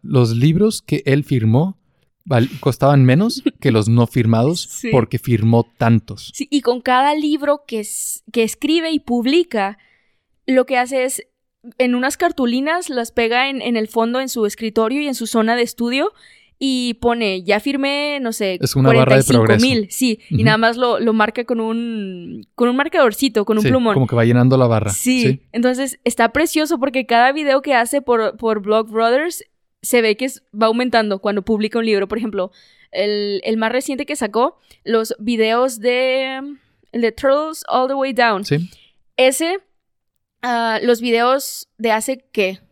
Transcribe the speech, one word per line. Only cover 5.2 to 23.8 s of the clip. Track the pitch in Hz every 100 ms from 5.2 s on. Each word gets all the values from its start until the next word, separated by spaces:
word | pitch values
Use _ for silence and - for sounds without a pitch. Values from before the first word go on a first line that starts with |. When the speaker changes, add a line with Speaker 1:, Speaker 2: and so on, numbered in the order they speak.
| - 113 113 117 113 -
Speaker 1:
tantos. | 117 113 - 104 -
Speaker 2:
Sí, | - 277
y | 294
con | 233 247
cada | 262 254 277
libro | 302 302 294 285 294 294
que | 226
es-, | 208 - - - -
que | 233
escribe | 220 - 285 330 320
y | 311
publica, | - 240 233 330 339 220 196 208 _ _ _ _ _ _ -
lo | 262 247
que | 254
hace | 247 262
es, | 254 - - _ _ _ 240 -
en | 254
unas | 247 254 -
cartulinas, | 349 339 240 247 285 349 349
las | 254 233
pega | - 226 240 269
en, | 277
en | 240 233
el | 220
fondo, | 226 226 247
en | 262
su | 247
escritorio | 208 - 226 220 220 277
y | 294
en |
su | 254 226
zona | 233 220 240
de |
estudio, | 240 - 233 262 320 - _ _ _ -
y | 269 254 247
pone, | 233 240 233 214 190
"Ya | 180 202
firmé, | 277 277 277 285 294 285
no | 240
sé, | 220 202 185
Speaker 1:
Es | -
una | - 131
barra | 131 127 135
de |
Speaker 2:
cuarenta | 135
y |
cinco | 120 113 208
mil". | 254 240
Speaker 1:
progreso. | 202 -
Speaker 2:
Sí, | 254 214 -
y | 156
Speaker 1:
Ujú. |
Speaker 2:
nada | 220 220
más | 226 233
lo, | 247 220
lo | 226
marca | 220 214 233
con | 233 233
un, | 220 226 233 220 196 180 170 - - -
con | 240
un |
marcadorcito, | 254 302 349 254 202 269 214
con | 202 214
un |
Speaker 1:
Sí, | 214
Speaker 2:
plumón. | 262